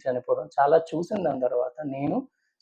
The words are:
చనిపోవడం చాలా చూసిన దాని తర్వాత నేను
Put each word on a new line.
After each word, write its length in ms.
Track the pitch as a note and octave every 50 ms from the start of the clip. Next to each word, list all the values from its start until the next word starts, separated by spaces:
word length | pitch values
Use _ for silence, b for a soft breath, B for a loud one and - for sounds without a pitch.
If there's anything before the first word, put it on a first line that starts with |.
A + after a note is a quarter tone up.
| -
చనిపోవడం 420 | C3+ B2+ B2 - - B2+ B2+ B2 - -
చాలా 220 | - C#3 C#3+ D#3+ E3 D#3+ -
చూసిన 280 | D#3+ D#3 F3 - G#3+ G3+ F3+
దాని 180 | D3+ C3+ C3 B2+
తర్వాత 300 | B2 B2 B2 B2 C3 - - D3+
నేను 300 | C#3 C3+ C#3 C#3 D3+ F3 B3+ C4 - _ _ _ _ _ _